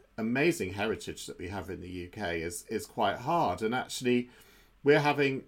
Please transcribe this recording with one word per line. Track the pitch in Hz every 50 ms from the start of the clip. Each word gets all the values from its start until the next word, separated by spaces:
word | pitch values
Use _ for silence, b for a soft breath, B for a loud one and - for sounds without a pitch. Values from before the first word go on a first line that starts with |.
| B _ _
amazing | - 110 113 123 135 156 175 - - 98 90 95
heritage | 101 104 110 95 - - - 76 - -
that | - -
we | - 87 87
have | 104 98 82 92
in | 90 82
the | 90 90
U | 90 90 87 87
K | - 110 104 85 85 82
is, | 80 87 - - -
is | - 113 101 -
quite | - - 123 107 101 95
hard. | - 120 147 170 170 143 110 - 90
And | 110 110 123
actually, | 127 123 - - - 127 123 123 123 123 - B B B B B B B B B B -
we're | 143 151 151
having | 143 147 143 143 143 135 135 127 -